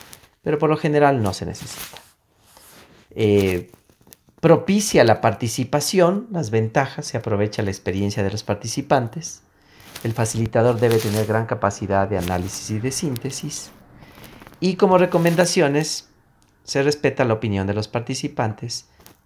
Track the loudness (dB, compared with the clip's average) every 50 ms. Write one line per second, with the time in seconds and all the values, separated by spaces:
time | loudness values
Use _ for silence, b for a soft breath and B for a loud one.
0 | B B B B B B B B -4 -4 -2 0 2 0 0 2 0 2 4 6
1 | 6 6 4 4 0 -2 -2 -4 -8 -8 -8 -10 -12 -14 -12 -14 -14 -16 -16 -20
2 | -20 _ _ _ _ _ B B B B B B B B B B B B B B
3 | B B -4 0 2 4 4 4 4 2 0 -2 -4 -8 -20 _ _ _ _ _
4 | _ _ -20 _ _ _ _ 0 6 6 6 6 4 0 0 0 0 2 4 6
5 | 6 6 4 4 2 0 0 0 -4 -6 -4 -4 -4 -2 -2 -2 -2 0 2 4
6 | 4 4 2 0 -4 -6 -6 -6 -4 0 0 0 0 2 0 0 -2 -2 -6 -12
7 | -12 -6 -6 -6 -4 -2 0 0 0 -2 -2 -4 -4 -4 -6 -4 -6 -4 -2 -2
8 | -2 -2 -2 -2 -2 -2 -2 -6 -4 -4 -6 -4 -6 -8 -8 -6 0 0 0 0
9 | 0 -2 -8 -12 -14 -14 -16 -18 _ _ B B B B B B B B B B
10 | -8 -6 -2 -2 -4 -2 -2 -4 -4 0 0 2 2 2 2 2 2 2 2 2
11 | 2 0 0 0 0 0 0 -2 -2 -2 -4 -2 -2 -2 -2 -4 -4 0 2 2
12 | 2 2 0 -4 -2 -2 -2 -2 -4 -6 -8 -10 -8 -6 -6 -4 -4 -4 -6 -4
13 | -4 -4 -6 -6 -8 -8 -10 -8 -10 -10 -10 -10 -14 -16 -20 -20 -20 _ B B
14 | B B B B B B B B B B B -2 -2 -2 2 2 4 6 6 6
15 | 4 4 2 2 2 2 2 2 2 2 2 2 2 2 2 0 0 -2 -6 -10
16 | -12 _ _ _ _ _ _ _ _ _ _ _ _ -4 -2 0 2 2 0 2
17 | 0 -2 0 2 2 2 2 0 0 -2 -2 -2 -2 -2 -2 -4 -4 -4 -6 -6
18 | -6 -6 -8 -6 -6 -8 -4 -4 -4 -4 -4 -8 -10 -12 -12 -12 -14 B B B
19 | B B B B _